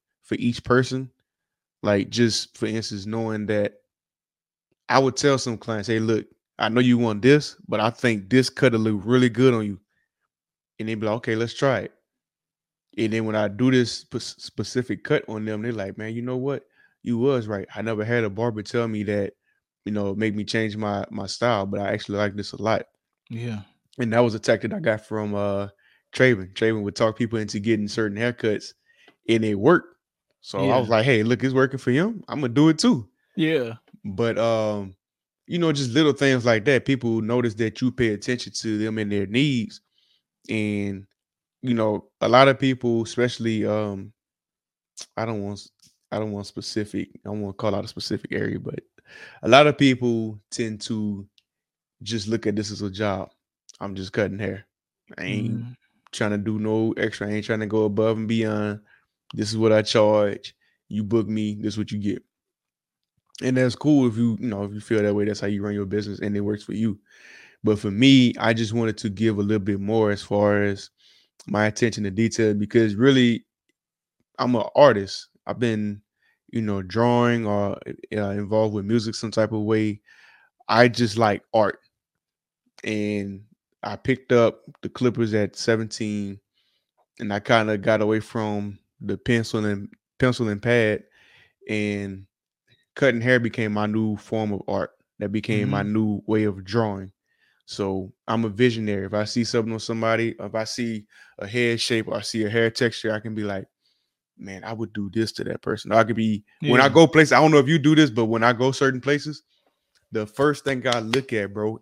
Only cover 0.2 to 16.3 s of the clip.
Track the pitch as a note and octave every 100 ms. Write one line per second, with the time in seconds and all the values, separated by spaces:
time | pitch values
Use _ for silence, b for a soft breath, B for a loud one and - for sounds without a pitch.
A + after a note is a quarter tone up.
0.2 | - - B2 A#2+ - B2 B2+ C3 B2+ _
1.2 | _ _ _ _ _ _ G#2 G2+ - A2
2.2 | A#2 G#2 - - A2 A2 A2 G#2 G2+ A2+
3.2 | A2 G#2+ G#2 G#2 G2+ - _ _ _ _
4.2 | _ _ _ _ _ _ - B2 C3+ A#2+
5.2 | C#3+ C3+ B2+ A2 - A2 G2+ A2 A2 G#2+
6.2 | - _ _ - G#2+ A#2 B2+ A#2+ A#2 G#2+
7.2 | C3 D3 C#3+ - - G#2+ A2 - B2 G#2+
8.2 | F#2+ B2+ B2 - C3 A2+ A2 G#2 G2 B2+
9.2 | B2 A2 C3 A#2 G#2 F#2 _ _ _ _
10.2 | _ _ _ _ _ - A2 A2 G#2+ A2+
11.2 | B2 A2 A#2 - C#3 A#2 G2 _ _ _
12.2 | _ _ _ _ _ _ _ - A2+ A2+
13.2 | A2 G#2+ G#2 G2+ B2+ C3 A#2 - - A#2+
14.2 | - - - - G#2+ B2+ B2 G2+ - D3+
15.2 | - G#2+ G#2+ G#2+ A#2 A2 G2 G#2+ G#2+ A#2
16.2 | A#2+